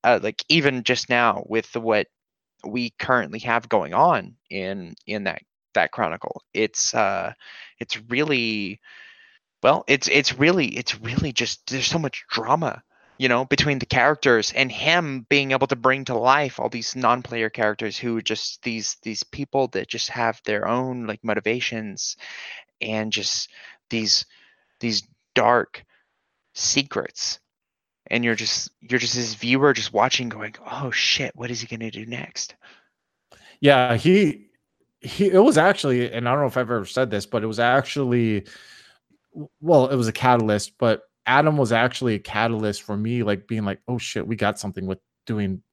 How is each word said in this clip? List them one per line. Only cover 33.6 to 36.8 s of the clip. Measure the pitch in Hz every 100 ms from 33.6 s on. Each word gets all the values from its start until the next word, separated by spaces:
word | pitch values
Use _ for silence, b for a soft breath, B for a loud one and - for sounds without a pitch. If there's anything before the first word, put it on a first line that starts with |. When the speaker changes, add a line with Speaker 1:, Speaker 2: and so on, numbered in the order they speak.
Speaker 2:
Yeah, | 143 135 123 117
he, | 170 190 180 110 - _ _ _ _ _
he, | - - 196
it | 185
was | 247 156
actually, | 175 190 143 123 120
and | 117 120
I |
don't | 139
know | 139
if | 127
I've | 117
ever | 120